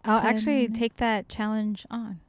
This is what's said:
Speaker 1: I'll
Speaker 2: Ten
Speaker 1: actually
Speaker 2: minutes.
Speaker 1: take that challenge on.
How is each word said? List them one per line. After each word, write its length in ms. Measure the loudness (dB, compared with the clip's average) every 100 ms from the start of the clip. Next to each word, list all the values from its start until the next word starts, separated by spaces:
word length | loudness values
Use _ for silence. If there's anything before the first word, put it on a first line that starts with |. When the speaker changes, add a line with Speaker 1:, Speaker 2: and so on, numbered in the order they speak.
Speaker 1:
I'll 160 | 4 2
Speaker 2:
Ten 80 | 4
Speaker 1:
actually 260 | 2 2 2
Speaker 2:
minutes. 160 | 2 0
Speaker 1:
take 180 | -4 0
that 320 | 0 0 -4
challenge 580 | -6 -2 -2 -2 -4 -6
on. 300 | -8 -8 -12